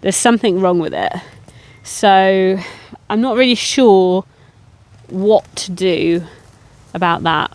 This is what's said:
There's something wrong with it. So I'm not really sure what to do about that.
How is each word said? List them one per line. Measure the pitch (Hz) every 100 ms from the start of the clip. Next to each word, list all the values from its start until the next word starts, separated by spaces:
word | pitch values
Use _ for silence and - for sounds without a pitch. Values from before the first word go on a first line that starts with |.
There's | - 190
something | - 233 - 180
wrong | 190 180
with | 160
it. | 73 95 - - - - - - -
So | - - 208 190 190 190 185 190 180 - - - _
I'm | 214
not | 247 233
really | 254
sure | 240 - - 254 190 185 185 190 _ _ _ _ _ _ _ _
what | 185 196 214 - -
to | -
do | 180 185 170 160 170 165 - _ _ _ _ _
about | - 175 170
that. | 165 156 -